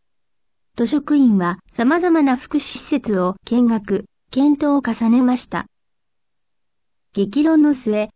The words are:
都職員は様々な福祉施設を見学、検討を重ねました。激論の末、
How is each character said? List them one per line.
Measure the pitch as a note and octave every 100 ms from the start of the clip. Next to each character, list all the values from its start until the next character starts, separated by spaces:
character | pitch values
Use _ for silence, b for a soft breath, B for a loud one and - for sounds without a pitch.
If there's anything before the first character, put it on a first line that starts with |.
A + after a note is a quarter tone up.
| _ _ _ _ _ _ _ -
都 | A#3
職 | D4 C#4+ D4
員 | B3+ G3
は | F3 F3+ _
様 | - A#3+ E4+
々 | F4+ E4
な | C#4 B3+
福 | - D4
祉 |
施 | - - -
設 | D4 - F#3+
を | F3+ F#3+ -
見 | A#3 A#3+
学、 | A3 G3+ F#3+ - _ _
検 | C4 D4
討 | C#4+ D4
を | C#4+
重 | A#3+ A3 A3+
ね | B3
ま | B3+ B3
し | -
た。 | E3+ - _ _ _ _ _ _ _ _ _ _ _ _ _ _
激 | G3+ G3+ C4+
論 | D#4 D#4
の | D4
末、 | C4 G#3+ G#3+ G#3+